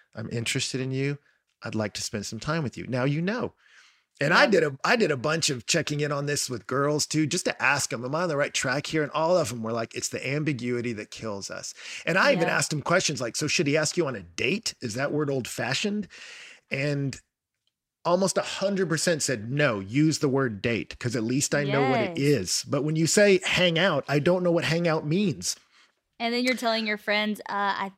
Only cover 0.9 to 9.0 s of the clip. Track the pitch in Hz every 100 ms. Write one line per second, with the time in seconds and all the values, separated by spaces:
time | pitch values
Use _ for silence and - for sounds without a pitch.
0.9 | 131 139 139 _ _ _ _ 117 110 104
1.9 | - - 104 98 113 147 165 123 - -
2.9 | 127 135 147 180 233 113 - _ - -
3.9 | _ _ - 143 196 285 180 151 135 170
4.9 | 233 175 139 151 165 - 127 - 165 -
5.9 | 147 147 143 143 143 - 117 - 127 143
6.9 | 151 - 151 151 175 170 - 127 143 -
7.9 | 123 123 156 180 143 135 - 135 135 -
8.9 | 156